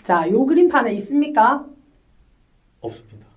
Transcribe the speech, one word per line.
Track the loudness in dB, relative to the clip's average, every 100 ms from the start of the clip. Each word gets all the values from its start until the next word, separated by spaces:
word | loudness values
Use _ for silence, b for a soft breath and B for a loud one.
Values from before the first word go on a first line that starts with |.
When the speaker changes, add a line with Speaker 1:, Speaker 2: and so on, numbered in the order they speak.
Speaker 1:
자, | -2 0 0
요 | 0 2
그림판에 | 2 2 2 -2
있습니까? | -4 -4 -2 0 2 2 0 -6 -20 _ _ _ _ _ _ _ _ _ _
Speaker 2:
없습니다. | -16 -16 -20 -20 -20